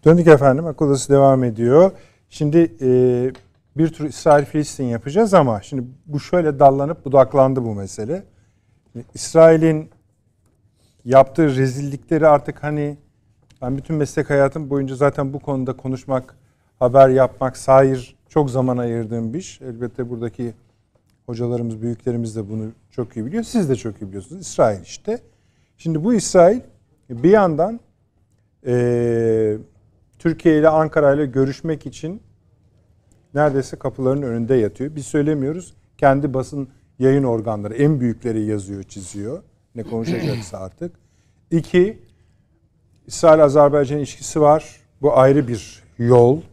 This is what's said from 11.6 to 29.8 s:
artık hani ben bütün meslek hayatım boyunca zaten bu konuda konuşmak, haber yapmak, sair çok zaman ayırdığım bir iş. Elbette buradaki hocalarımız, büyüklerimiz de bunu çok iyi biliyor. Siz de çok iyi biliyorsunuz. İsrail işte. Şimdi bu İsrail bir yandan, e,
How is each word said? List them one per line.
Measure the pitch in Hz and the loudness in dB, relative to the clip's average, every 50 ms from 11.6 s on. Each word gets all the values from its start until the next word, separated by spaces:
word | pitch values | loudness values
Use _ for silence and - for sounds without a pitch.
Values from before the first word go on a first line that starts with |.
| 135 131 123 139 143 139 139 139 _ _ 165 156 156 | -2 -2 -2 -6 -10 -10 -10 -12 _ _ -2 2 4
artık | 156 151 143 - - 143 - - | 4 4 4 0 -6 -12 -10 -8
hani | 151 151 147 147 147 147 143 _ _ _ _ _ _ _ _ _ _ _ _ | -6 -6 -4 -6 -6 -8 _ _ _ _ _ _ _ _ _ _ _ _ _
ben | 131 123 135 | -8 -8 -8
bütün | 139 - - 165 | -8 -6 -6 -4
meslek | 151 147 131 - 160 139 - | -4 -4 -4 -4 -6 -4 0
hayatım | 147 139 139 139 - 160 151 131 | 2 2 2 0 0 -6 -8 -6
boyunca | 143 139 139 131 135 | -6 -6 -4 -6 -4
zaten | 127 143 139 135 - 143 135 139 | -2 -2 -2 0 -2 -8 -6 -8
bu | 143 | -10
konuda | - - 139 131 131 123 127 | -8 -6 -6 -6 -4 -6 -8
konuşmak, | - - 131 131 127 - - 135 127 127 - _ _ _ _ _ _ _ _ _ _ | -8 -8 -8 -8 -8 -6 -6 -6 -6 -6 -8 _ _ _ _ _ _ _ _ _ _
haber | 131 123 120 139 135 135 | -2 4 6 6 6 6
yapmak, | 131 135 131 127 - - 131 131 127 | 6 2 2 0 0 -6 -6 -6 -6
sair | - - - 131 135 139 135 135 127 120 - _ _ _ _ | -8 0 4 4 4 4 4 0 -4 -8 -16 _ _ _ _
çok | _ 156 147 135 | _ -2 -2 -2
zaman | 120 131 127 127 123 | -2 -4 -2 -2 -2
ayırdığım | 123 120 120 117 117 113 104 117 117 113 113 117 | -4 -4 -4 -4 -6 -6 -6 -8 -8 -8 -8 -10
bir | 170 | -12
iş. | 185 - - _ | -14 -14 -20 _
Elbette | 131 131 117 113 123 117 - - 127 120 | -18 -18 -12 -12 -12 -12 -10 -10 -10 -10
buradaki | 123 117 117 117 - - 123 120 110 _ _ _ _ _ _ _ _ _ _ _ _ _ _ | -10 -10 -10 -12 -10 -10 -12 -12 -12 _ _ _ _ _ _ _ _ _ _ _ _ _ _
hocalarımız, | - 120 113 120 120 120 120 120 117 113 107 | -16 -10 -8 -6 -6 -6 -6 -6 -8 -10 -8
büyüklerimiz | 113 120 120 - _ 127 120 117 117 113 107 | -8 -10 -10 -8 _ -8 -6 -6 -8 -8 -10
de | 113 104 98 | -12 -12 -10
bunu | 110 110 110 110 113 _ _ _ | -10 -12 -12 -12 -16 _ _ _
çok | _ - 120 - - | _ -10 -10 -10 -10
iyi | 120 110 | -12 -10
biliyor. | 127 175 233 226 | -8 -8 -8 -10
Siz | - - 233 185 139 | -4 -4 -4 -2 -2
de | 131 | -4
çok | 110 - 117 101 - | -4 -6 -12 -12 -12
iyi | 107 | -16
biliyorsunuz. | 95 95 98 95 _ 160 196 | -16 -14 -16 -16 _ -20 -18
İsrail | 170 - - - 147 117 104 95 | -18 -14 0 0 2 2 0 -4
işte. | 82 - - - _ - 220 247 _ _ _ _ _ _ _ _ _ _ _ | -12 -18 -20 -14 _ -10 -10 -10 _ _ _ _ _ _ _ _ _ _ _
Şimdi | _ - 165 160 151 156 | _ -8 -6 -6 -4 -2
bu | 220 247 | 0 0
İsrail | 208 - - - 185 170 180 220 254 - _ _ _ _ _ _ _ _ _ | 0 -2 2 4 6 6 6 4 2 -6 _ _ _ _ _ _ _ _ _
bir | 127 117 123 170 | -12 0 4 4
yandan, | 202 220 196 175 156 147 170 208 233 233 _ _ _ _ _ _ _ _ _ _ _ _ _ _ _ _ _ | 6 6 4 2 0 0 -2 -4 -4 -10 _ _ _ _ _ _ _ _ _ _ _ _ _ _ _ _ _
e, | 131 123 123 120 120 120 120 120 117 117 117 113 113 110 113 110 107 107 107 - _ _ _ | -4 -2 0 0 0 0 0 -2 -2 -2 0 0 0 0 0 0 -2 -4 -6 -10 _ _ _